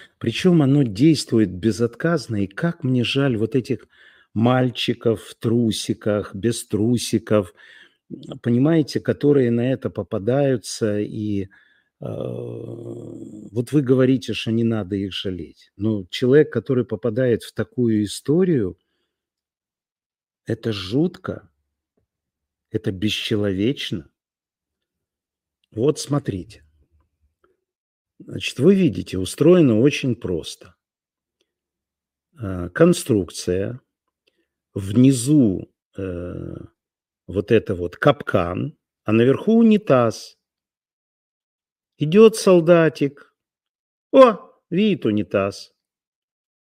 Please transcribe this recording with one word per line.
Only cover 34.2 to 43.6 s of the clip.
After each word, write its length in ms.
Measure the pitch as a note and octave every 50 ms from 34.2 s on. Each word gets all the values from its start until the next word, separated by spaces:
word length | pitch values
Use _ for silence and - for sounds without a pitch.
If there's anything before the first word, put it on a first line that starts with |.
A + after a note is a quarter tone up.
| _ _ _ _ _ _ _ _ _ _ -
внизу, 1000 | G2+ F#2+ F#2+ G2+ A#2+ B2+ C3+ C3+ A#2 A#2 C#3 D#3 D3 B2 G#2 F2+ E2+ - - _ _ _ _ _ -
э, 560 | G2 F#2 F2+ F2 F2 F2 F2 F2 - G1+ - - - - _ _ _ _ _ _ _ _ _ _ _
вот 240 | - F#2 G2+ - -
это 240 | A#2 G#2+ - - F#2+
вот 220 | E2+ F2 E2+ -
капкан, 840 | - - D3 C#3 - - - - G2 E2+ F2 F#2 G#2+ B2 D3 - _ _ _ _ _ _
а 80 | - A2
наверху 460 | A2+ A#2+ C3 C3+ - - G#3 A3+ A#3
унитаз. 800 | A#3 A3 G#3+ G3+ G#3 - C#3 B2 A#2+ A2 - - - - _ _ _ _ _ _ _ _ _ _ _ _ _ _ _ _ _ _ _ _ _ _ _ _ _ _ _ _ _ _ _ _ _ -
Идет 380 | D3 D3+ E3+ G#3 A3+ A3 A3
солдатик. 1000 | - - G3 F#3 F3 D#3+ E3 F3 E3+ D#3+ D#3 D#3 - D3 C#3 C#3+ - - _ _ _ _ _ _ _